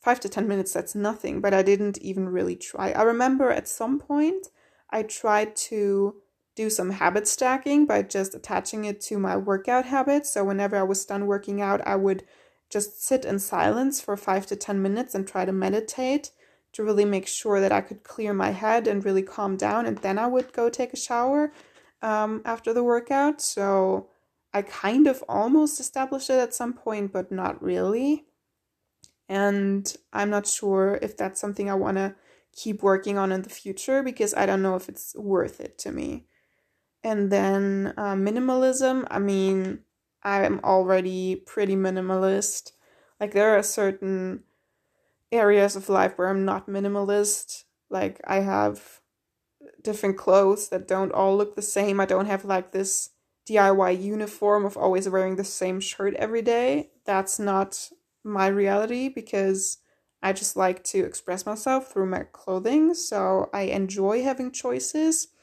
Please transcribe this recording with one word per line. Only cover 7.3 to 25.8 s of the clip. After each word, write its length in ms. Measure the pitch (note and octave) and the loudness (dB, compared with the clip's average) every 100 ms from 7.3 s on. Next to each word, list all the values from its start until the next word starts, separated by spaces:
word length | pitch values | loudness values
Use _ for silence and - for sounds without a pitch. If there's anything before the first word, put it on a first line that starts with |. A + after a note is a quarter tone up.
| - B3+ C4+ C#4 C#4+ D4 | 0 0 0 2 6 6
by 160 | G3+ | 4
just 320 | G3 G3 F#3+ | 2 -2 -4
attaching 500 | - - F#3 F#3 G#3+ | -8 -4 -4 -4 -6
it 160 | G#3 G3+ | -6 -8
to 160 | - G#3 | -6 -2
my 180 | F#3+ G3 | 0 -2
workout 500 | G3 G3 G3 B3 B3+ | 0 -2 2 0 2
habits. 460 | C4+ C4+ C#4+ C#4+ | 0 2 2 0
So 120 | G#3 | -2
whenever 320 | G3 G3 G3+ G3+ | 0 0 0 0
I 60 | |
was 220 | F#3+ G3 | 0 -2
done 220 | - G3+ G3+ | -2 -4 0
working 340 | G3+ G3+ G3+ | -2 -2 -4
out, 260 | G3 G3 - | -2 -2 0
I 100 | G3 | 0
would 280 | G3 F#3+ - _ _ _ _ | 2 0 -6 _ _ _ _
just 340 | G#3 G#3 - | -6 -6 -8
sit 220 | - C4 | -2 0
in 140 | - G3 | 0 -4
silence 640 | - F3+ G3+ A3 C4+ C#4 | -2 0 2 2 0 -2
for 160 | - G3+ | -4 -4
five 300 | - F#3+ G3+ | 0 -2 -2
to 100 | G3+ | -8
ten 260 | - G3 | -4 -2
minutes 320 | F#3+ G#3 B3+ | 0 -2 -4
and 120 | G3 F#3+ | -6 -4
try 180 | F#3 | -4
to 80 | F#3 | -2
meditate 800 | F#3+ F#3+ G#3 A3 - B3+ D4 - _ _ _ _ | 0 0 0 -4 -4 -2 -2 -4 _ _ _ _
to 100 | - | -6
really 220 | G#3+ G3+ | 0 2
make 220 | G#3 G3 F#3+ | 2 0 -2
sure 340 | - A3 G3 | -6 0 2
that 120 | G3 | 4
I 80 | G3+ | 2
could 220 | F#3+ G3+ | 0 -12
clear 320 | - - G#3+ | -14 -6 -2
my 160 | G3 G3 | 0 0
head 360 | F#3+ A3 A#3 A3+ | 0 2 2 2
and 180 | G3+ | 0
really 180 | G3 F#3+ | 0 0
calm 340 | F#3+ - G3 F#3+ | -2 -4 -4 -2
down. 300 | G#3 G#3+ A#3 | 0 0 -2
And 120 | G3+ | -4
then 200 | G3 G3 | -2 0
I 80 | A#3+ | 0
would 260 | B3+ B3+ | 0 -2
go 160 | - A#3 | -2 -2
take 240 | A#3 B3 | 0 -6
a 40 | B3+ | -6
shower, 560 | - A#3+ B3+ C#4+ D4+ - - _ _ _ | -4 0 2 2 0 -4 -20 _ _ _
um, 400 | A3 G#3+ G#3+ A3 | -2 0 0 -4
after 280 | - A3+ A3+ | -6 -4 -2
the 120 | A#3 | 0
workout. 560 | A#3+ A#3+ A#3+ C#4 C#4+ D4 | 2 2 2 2 2 2
So 680 | - - G3 G3 F#3+ F#3+ F#3+ _ _ _ _ | -4 -2 2 2 2 0 -4 _ _ _ _
I 100 | G3+ | -4
kind 440 | G3+ - G3 B3+ C#4+ | -4 -4 0 6 6
of 180 | C4 - | 4 -2
almost 520 | G3+ A3+ D#4 D4+ D4+ | -2 4 4 4 0